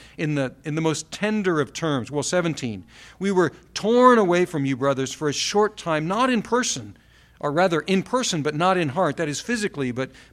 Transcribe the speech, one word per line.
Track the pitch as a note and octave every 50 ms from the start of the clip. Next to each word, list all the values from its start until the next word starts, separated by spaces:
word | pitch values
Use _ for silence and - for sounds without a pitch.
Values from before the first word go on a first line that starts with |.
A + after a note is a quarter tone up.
| - - -
in | - E3 D3+ D3+
the, | C#3+ C3+ B2 - - -
in | D#3+ D3
the | D#3+
most | D#3+ D#3+ D3+ D3+ - -
tender | - - G3+ G#3+ G#3+ G#3+ G3 F#3 E3 D3+
of | C3+ - -
terms. | - E3+ D#3+ C#3+ B2+ A2 A#2+
Well, | C#3+ D3
seventeen. | B2+ - F3+ F3+ E3+ E3 C#3+ - C3+ A#2 G#2 F#2 - - - - - - - -
"We | F#3 G3+
were | F#3+ F#3 E3+ C#3+ - - - _ -
torn | - F#3+ G#3+ A#3+ B3 B3 B3+ B3
away | A3+ G3+ F3 F3 F3 F3+
from | F3 - D3 C#3
you, | C3+ C3+ A#2
brothers, | C3+ C#3 C3+ B2+ C3+ C3
for | - - D#3 D3
a | C3+
short | - - - - G#3 G#3+ G3+ G#3
time, | - - E3+ D#3 D3+ D#3 F3
not | F#3+ A3+ C4 C4
in | B3 G#3+
person," | - - A3+ B3 B3 - - C3 G2+ G#2 - - _ _ _ _ _ _ _ -
or | - D3
rather | D3 E3+ F#3 F#3+ E3+ D3+
in | - F#3+ F#3+ F#3+
person, | - - A#3+ C4 A#3+ - F3+ D#3
but | C3+ D3+ D3+
not | D3 F3 F#3+ F#3+ F#3
in | E3 C#3
heart. | A#2+ F#3 F3+ D3 C3+ -
That | E3 D3
is | C#3 -
physically, | - - A#3+ A3 G#3 F#3+ - D3 C3+ B2
but, | A#2 B2+ C3 C3+ - - - -